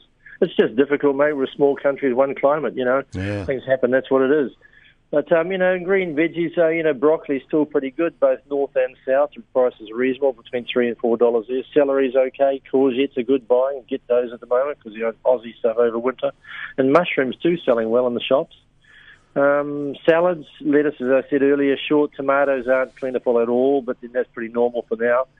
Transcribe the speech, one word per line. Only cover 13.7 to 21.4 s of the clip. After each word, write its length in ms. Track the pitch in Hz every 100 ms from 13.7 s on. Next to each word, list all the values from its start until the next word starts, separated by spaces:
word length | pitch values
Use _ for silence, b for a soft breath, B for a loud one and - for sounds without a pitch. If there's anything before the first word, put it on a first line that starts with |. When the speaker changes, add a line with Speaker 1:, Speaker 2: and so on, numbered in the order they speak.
| 139 -
Speaker 1:
get 120 | 131 -
those 240 | 123 123
at 80 | 120
the 80 | 120
moment, 340 | 123 143 143
'cause 120 | 113
you 80 | 107
know, 100 | 113 110
Aussie 300 | 123 123 117 -
stuff 160 | 117 113
over 220 | 120 113
winter. 320 | 127 123 139 - B B B -
And 160 | 135
mushrooms, 420 | 156 170 - 131 -
too, 140 | 170 175
selling 240 | - 117 110
well 180 | 120 127
in 60 |
the 80 | 117
shops. 340 | - 135 165 _ _ _ B B B B _
Um, 600 | 143 143 143 147 147 143 -
salads, 400 | - 165 180 165 139 -
lettuce, 340 | 147 147 147 147
as 60 | 127
I 140 | 131 127
said 120 | 143